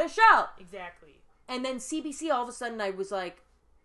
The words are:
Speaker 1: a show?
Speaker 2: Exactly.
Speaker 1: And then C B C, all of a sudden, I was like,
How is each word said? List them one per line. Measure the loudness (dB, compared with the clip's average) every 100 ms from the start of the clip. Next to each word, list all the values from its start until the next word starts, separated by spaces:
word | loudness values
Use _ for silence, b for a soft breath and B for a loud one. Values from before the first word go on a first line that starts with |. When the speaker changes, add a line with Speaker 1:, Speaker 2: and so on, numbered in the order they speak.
Speaker 1:
a | 0
show? | 6 8 8 4 -8
Speaker 2:
Exactly. | -16 -14 -14 -16 -20 -20 -20 _ -10
Speaker 1:
And | -6
then | -4 -6
C | -6 -6
B | -6
C, | -6 -2
all | -2
of | -2
a |
sudden, | -8 -8 -4
I | -6
was | -4 -6
like, | -6 -6 -10 _ _ _ _